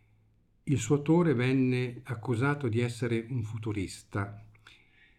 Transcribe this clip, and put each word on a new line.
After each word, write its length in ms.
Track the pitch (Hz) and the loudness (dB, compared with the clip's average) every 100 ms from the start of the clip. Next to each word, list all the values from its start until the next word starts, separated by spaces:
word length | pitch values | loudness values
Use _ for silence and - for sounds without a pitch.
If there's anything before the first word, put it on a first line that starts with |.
| _ _ _ _ _ _ - | _ _ _ _ _ _ -2
Il 120 | 123 | 0
suo 160 | - 143 | 2 2
autore 400 | 147 165 170 120 | 4 4 4 4
venne 680 | 123 135 127 123 127 120 - | 2 4 2 2 -2 -6 -8
accusato 600 | 107 104 113 139 143 131 | -6 -2 0 0 0 0
di 120 | 113 | 0
essere 480 | 120 120 120 113 113 | 0 -2 -2 -2 -2
un 140 | 131 | -4
futurista. 1000 | 104 110 110 104 90 - - 107 101 - - - - - _ _ _ | -4 -6 -4 -4 -4 -8 -8 -6 -6 -8 -20 -20 -20 -20 _ _ _